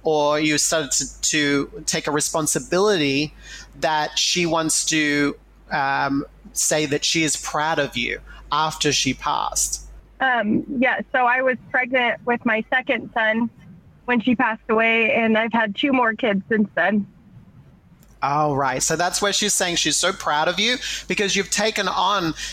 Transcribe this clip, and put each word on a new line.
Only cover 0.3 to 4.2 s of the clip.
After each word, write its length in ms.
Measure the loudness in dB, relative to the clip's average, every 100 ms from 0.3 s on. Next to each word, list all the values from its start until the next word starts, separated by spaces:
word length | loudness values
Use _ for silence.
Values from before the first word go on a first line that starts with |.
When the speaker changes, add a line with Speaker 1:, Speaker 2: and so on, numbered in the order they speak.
| 2
Speaker 1:
you 180 | 2 2
started 360 | 0 0 0
to, 720 | -2 -4 -4 -2 0 2 2 -2
to 100 | -8
take 220 | -6 -4 -2
a 60 |
responsibility 1200 | -2 0 -2 -2 -2 0 2 4 4 2 0 -2 -6 -18 -18 -18 -4
that 360 | -2 0 -2
she 300 | -2